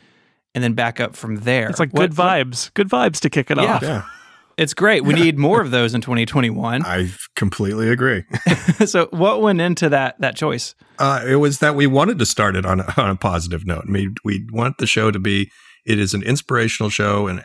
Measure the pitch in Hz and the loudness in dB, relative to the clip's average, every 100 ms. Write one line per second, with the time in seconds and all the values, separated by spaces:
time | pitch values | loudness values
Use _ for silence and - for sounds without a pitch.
0 | _ _ _ _ _ 123 123 113 117 117 | _ _ _ _ _ -4 -2 0 -2 -2
1 | 120 - 113 107 117 127 107 - 151 147 | -6 -6 -8 -6 -2 0 0 -2 -2 0
2 | 180 156 180 180 127 123 - - 196 247 | 0 2 2 2 -2 -6 -6 -2 0 0
3 | 220 156 151 151 127 143 214 220 135 117 | 0 0 -2 -2 0 0 2 0 -2 -4
4 | - - - _ _ - 156 - 202 196 | -6 -16 -20 _ _ -4 -4 2 2 2
5 | 143 156 170 147 147 226 160 123 117 117 | 2 4 4 4 2 2 2 2 2 0
6 | 113 120 113 143 120 104 110 120 170 90 | -2 0 0 2 0 0 -2 -2 -2 -2
7 | 92 92 - - 104 - 101 107 113 123 | -2 -6 -12 -4 -2 0 -2 0 0 2
8 | 131 107 - - - - - - 208 185 | 0 -2 -4 -2 0 2 0 2 2 2
9 | 165 175 190 214 214 180 175 170 165 143 | 0 2 2 4 2 2 0 2 2 2
10 | 131 - 131 - 156 123 - - _ - | 0 -2 -4 -2 -4 -4 -6 -14 _ -2
11 | 139 135 120 139 147 139 147 143 143 135 | -2 0 2 2 4 2 0 4 4 4
12 | 180 202 107 - 104 95 92 92 90 - | 2 2 0 2 0 0 0 0 0 0
13 | 110 90 104 87 87 87 92 80 - 98 | 0 0 -2 -2 -4 -6 -4 -6 -4 -2
14 | 98 - 104 98 113 113 120 131 110 - | -2 -4 -4 -4 -4 -2 -2 -2 -2 0
15 | 110 101 101 98 98 _ - _ - 107 | 0 0 0 -2 -2 _ -20 _ -2 0
16 | 98 104 101 139 - 123 113 - 107 - | 0 -2 -2 -2 -2 -2 0 -2 -2 0
17 | 104 101 101 92 | 0 0 -2 -4